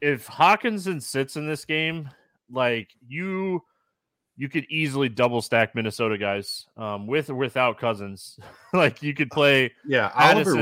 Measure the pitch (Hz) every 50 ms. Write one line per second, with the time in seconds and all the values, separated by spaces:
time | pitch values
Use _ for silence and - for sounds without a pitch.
0 | 147 147 143 120 - - - - 156 180 208 214 - 247 220 202 175 190 185 147
1 | 120 - - 135 135 135 - 160 151 151 156 139 - - 156 156 160 160 160 165
2 | 151 135 - _ _ _ _ _ _ - 123 131 127 120 120 113 104 - _ _
3 | _ 120 131 160 180 190 190 190 190 190 185 170 - _ _ _ _ _ _ _
4 | _ _ _ _ _ _ _ - 135 139 - 165 135 - 156 156 156 143 131 139
5 | 139 123 110 110 123 123 120 117 110 - - 113 113 107 - 117 110 110 101 -
6 | 120 110 107 101 104 101 101 101 98 - - - - _ _ - 113 107 104 101
7 | 101 107 131 156 147 143 139 127 135 120 - 135 127 123 110 - - 117 110 101
8 | 101 101 98 95 - - - - - - - - - - - 185 165 143 117 -
9 | 147 147 143 143 151 120 - 156 147 143 139 135 131 117 - _ - 147 139 123
10 | 107 98 - 123 151 156 160 - 151 190 156 117